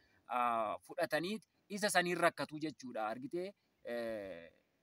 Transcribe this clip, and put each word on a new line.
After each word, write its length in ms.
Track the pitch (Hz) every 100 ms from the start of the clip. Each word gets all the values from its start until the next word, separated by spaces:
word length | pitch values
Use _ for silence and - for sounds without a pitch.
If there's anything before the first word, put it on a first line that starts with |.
| _ _ -
ah, 480 | 123 120 117 107 90 -
fudhatanii 540 | 156 165 151 175 214 _ _ -
isa 200 | 202 202
saniin 280 | 180 175 175
rakkatu 420 | 170 - 143 151
jechuudha. 480 | 156 - 127 113 107
Argitee, 440 | 127 131 175 185 - _ _ -
eh, 640 | 120 117 110 98 85 82 _ _ _